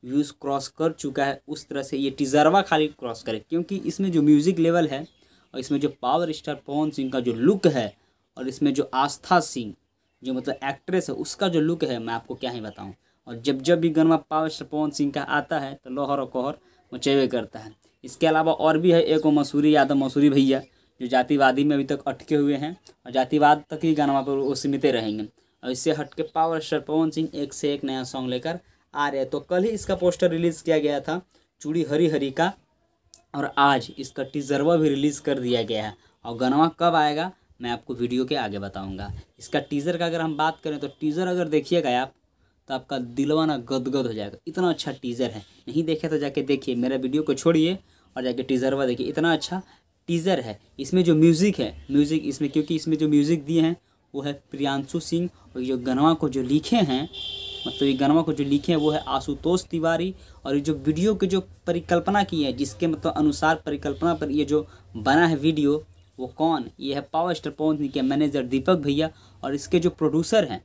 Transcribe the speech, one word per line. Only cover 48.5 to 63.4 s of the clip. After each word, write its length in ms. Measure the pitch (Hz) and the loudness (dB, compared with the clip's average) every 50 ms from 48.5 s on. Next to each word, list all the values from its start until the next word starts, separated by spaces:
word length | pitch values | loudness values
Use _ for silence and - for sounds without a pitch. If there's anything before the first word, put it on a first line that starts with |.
| 135 127 127 135 135 135 139 | 0 0 2 0 0 0 0
देखिए, 220 | 127 123 120 123 - | 0 0 -2 -2 -4
इतना 260 | - - 160 170 165 | -2 0 2 2 2
अच्छा 280 | 151 - - 175 190 185 _ - _ _ _ _ _ _ - | 0 -2 -4 -8 -8 -8 _ -20 _ _ _ _ _ _ -2
टीजर 300 | 170 170 160 190 185 147 | -2 -2 2 0 0 0
है। 200 | 120 117 104 - _ _ _ - | -2 -6 -10 -12 _ _ _ -12
इसमें 240 | 135 131 - 185 180 | -8 0 2 4 6
जो 120 | 170 165 | 6 6
म्यूजिक 440 | 156 156 170 165 156 185 208 190 - | 8 8 6 6 6 4 2 2 0
है, 160 | 123 107 - - - - | -4 -6 -6 -12 -10 0
म्यूजिक 340 | 139 143 147 147 160 156 - | 2 2 2 4 2 -2 -2
इसमें, 240 | - 135 - 151 139 | -4 -4 -2 -4 -2
क्योंकि 240 | 139 156 151 151 170 | 0 -2 0 0 -2
इसमें 220 | 156 156 - 156 151 | -4 -2 -2 0 0
जो 100 | 156 151 | 2 4
म्यूजिक 380 | 151 147 143 147 170 165 139 | 4 4 4 4 2 0 0
दिए 160 | 143 165 165 | 0 2 2
हैं 140 | 160 165 170 - _ _ _ _ _ _ - | 2 2 0 -4 _ _ _ _ _ _ -12
वो 80 | 139 | -8
है 120 | 139 143 143 143 _ _ | -8 -8 -8 -10 _ _
प्रियांशु 480 | - 135 143 139 139 139 139 139 - 175 | -8 -4 -2 -2 -2 -2 -6 -4 -6 -6
सिंह 300 | 156 - - 170 175 175 _ _ - | -4 -2 -2 -2 -2 -2 _ _ -20
और 160 | - - 127 | -16 -10 -8
ये 60 | 127 127 | -4 -4
जो 100 | 131 123 | -4 -2
गाना 340 | 123 131 127 127 143 160 165 | -2 -2 0 4 4 4 4
को 160 | 156 - 147 | 2 0 -2
जो 120 | 131 135 127 | -2 -2 -2
लिखे 320 | 123 139 151 151 - - 240 | 2 0 0 2 2 2 2
हैं, 260 | 202 147 131 131 143 175 - - - - - - - - - - - - | 2 2 0 -2 -4 -6 -8 -10 -12 -10 -10 -12 -12 -12 -12 -10 -10 -10
मतलब 160 | - - 143 | -4 0 0
ये 100 | 139 139 | 0 2
गाना 260 | 127 139 139 147 165 | 2 2 4 4 2
को 120 | 165 160 151 | 2 0 -2
जो 100 | 139 143 | -2 -2
लिखे 280 | 139 143 147 143 - | 0 0 0 2 2
हैं 80 | 175 156 | 0 2
वो 100 | 147 151 | 2 2
है 120 | 151 147 - - | 0 0 -4 -2
आशुतोष 560 | 131 135 131 - 143 127 - 156 175 185 180 | -4 -4 -2 -4 -8 -4 0 0 0 0 0
तिवारी। 500 | - - 170 156 165 165 160 170 190 185 - - - - - _ | -2 -6 -2 0 0 0 0 -2 -4 -6 -10 -18 -20 -20 -14 _
और 100 | 135 135 | -2 -2
ये 60 | 143 | -2
जो 120 | 143 151 156 | 0 0 -4
वीडियो 380 | 143 135 151 156 156 180 214 214 | -2 0 -2 0 2 2 0 2
की 120 | 185 202 185 | 2 0 0
जो 120 | 180 190 185 - - _ _ - | 0 -2 -2 -4 -16 _ _ -4
परिकल्पना 560 | 175 170 165 - 175 175 170 - 196 202 202 | -4 -4 0 2 0 2 2 2 0 0 0
की 180 | 196 - 160 147 | 0 0 -2 -2
है, 80 | 139 123 | -2 -2
जिसके 340 | 123 143 139 - - 175 165 | -4 -4 -6 -4 -4 -2 -2
मतलब 260 | 160 151 - 170 - | -2 -2 -4 -4 0
अनुसार 480 | - 147 151 143 - | 2 2 2 2 2